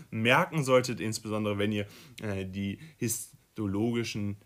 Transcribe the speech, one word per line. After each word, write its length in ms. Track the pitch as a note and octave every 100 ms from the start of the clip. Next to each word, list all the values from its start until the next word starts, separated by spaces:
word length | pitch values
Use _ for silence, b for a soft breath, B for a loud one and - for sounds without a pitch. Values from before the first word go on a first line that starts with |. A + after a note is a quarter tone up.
| B
merken 520 | A2+ A2+ C3+ F#3 D#3+
solltet, 360 | C3 B2+ B2 G#2+
insbesondere 580 | A2 A2 A2 G#2+ G#2 G2+
wenn 140 | G#2
ihr, 160 | G#2+ G2+ B B B2
äh, 240 | A2 G2 F#2+
die 320 | G2 G2 G2 D#3+ B
histologischen 1400 | A#2+ - - - _ - G#2 G2 A#2 A#2 A2 A2 G#2 G2+